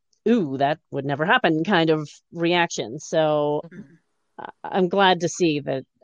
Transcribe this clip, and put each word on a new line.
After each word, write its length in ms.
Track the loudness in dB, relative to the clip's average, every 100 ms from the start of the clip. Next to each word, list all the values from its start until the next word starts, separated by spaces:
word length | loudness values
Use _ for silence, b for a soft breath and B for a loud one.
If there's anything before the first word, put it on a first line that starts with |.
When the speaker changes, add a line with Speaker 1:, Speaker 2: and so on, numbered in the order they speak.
| _ _ 0
Speaker 1:
"Ooh, 300 | 2 0 0
that 220 | 0 -2 _
would 140 | -6 -4
never 200 | -2 2
happen" 380 | 2 2 0
kind 260 | 2 2 4
of 200 | 2 -2 -14 _
reaction. 680 | -4 0 2 0 -2 -8 -10
So 600 | -4 0 2 2 0 -2 -6
Speaker 2:
Mm-hmm. 280 | -16 -20 -20 _ _ _ -18
Speaker 1:
I, 100 | -18 -14
I'm 240 | -6 -2 0
glad 300 | 2 2 2
to 80 | -2
see 300 | 0 0 0
that, 220 | -4 -8 -8 _